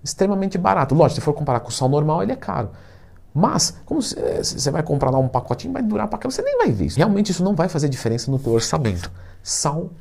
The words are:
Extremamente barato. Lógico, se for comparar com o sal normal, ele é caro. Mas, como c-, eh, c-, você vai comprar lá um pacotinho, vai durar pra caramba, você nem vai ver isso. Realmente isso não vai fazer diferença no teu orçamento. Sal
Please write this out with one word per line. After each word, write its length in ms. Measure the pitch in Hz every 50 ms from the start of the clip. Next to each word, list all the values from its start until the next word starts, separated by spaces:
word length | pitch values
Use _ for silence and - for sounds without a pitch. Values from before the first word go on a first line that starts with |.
| -
Extremamente 560 | - - - 185 196 208 196 190 196 190 190
barato. 380 | 175 190 190 185 139 - 139
Lógico, 240 | 156 160 135 - -
se 40 | -
for 80 | 151 147
comparar 280 | - 147 143 127 117
com 80 | - -
o 40 | 117
sal 160 | - 131 131
normal, 360 | 139 147 151 156 156 175 196
ele 80 | 208 262
é 40 |
caro. 340 | 262 - - 190 139 113 101 - - - - - - - - - - - - -
Mas, 400 | 143 185 254 - - - - - - -
como 180 | - - 330 254
c-, 160 | - - -
eh, 240 | - - - - 160
c-, 160 | 156 - -
você 120 | 131 139 151
vai 100 | 156 156
comprar 280 | 156 147 143 139 135
lá 80 | 127 135
um 100 | 131 127
pacotinho, 440 | - 131 - - 123 - - 262 269
vai 100 | - 254
durar 260 | 214 214 208 214 214
pra 100 | 214 208
caramba, 160 | - 254 262
você 80 | - 466
nem 160 | 554 571 494
vai 140 | 453 269 131
ver 140 | 101 82
isso. 100 | 73 87
Realmente 340 | 123 165 214 202 196 214 208
isso 140 | 185 165 175
não 100 | 190 208
vai 140 | 156 165 185
fazer 200 | - 156 143 147
diferença 440 | 131 120 - 113 113 117 - - 135
no 60 | 127
teu 140 | - 120 117
orçamento. 600 | 113 110 - - 160 139 113 95 85 85 - - - - - - - -
Sal 480 | - - - - 151 147 160 175 185 - -